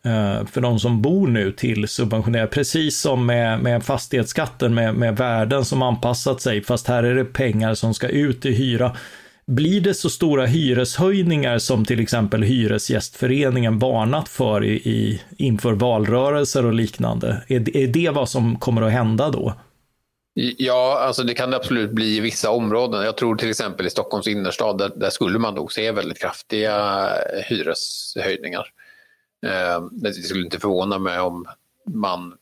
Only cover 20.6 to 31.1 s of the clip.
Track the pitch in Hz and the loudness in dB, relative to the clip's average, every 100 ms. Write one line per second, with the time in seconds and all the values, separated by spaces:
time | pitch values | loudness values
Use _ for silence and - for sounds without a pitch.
20.6 | 127 123 127 139 127 123 120 117 127 131 | 2 4 4 2 0 0 -2 -2 0 -2
21.6 | - 123 104 110 110 107 110 - 110 120 | 0 0 0 0 0 0 0 0 0 2
22.6 | 110 110 123 107 107 110 120 110 113 107 | 2 0 0 0 -2 0 0 0 -2 -2
23.6 | 107 90 90 - - 104 110 104 92 - | -4 -4 -4 -2 -4 -4 -2 -2 -4 -2
24.6 | 110 98 98 - 98 - 101 107 113 95 | -2 0 -4 -2 -4 -2 0 0 -2 -4
25.6 | - - 110 104 78 - - - - 107 | -8 -4 -2 -2 -6 -6 -8 -10 -6 -2
26.6 | 107 104 104 98 98 95 - 98 101 110 | 0 0 0 0 0 -2 -4 -6 -4 -4
27.6 | 76 82 - - - - 92 87 69 92 | -2 -4 -6 -10 -10 -6 -4 -6 -8 -10
28.6 | - _ - - _ _ _ _ - 95 | -12 _ -20 -20 _ _ _ _ -4 -2
29.6 | 90 87 87 240 104 92 87 98 87 85 | 0 -2 -4 -6 -6 -6 -6 -4 -4 -4
30.6 | 104 92 95 95 95 | -2 0 0 -2 -2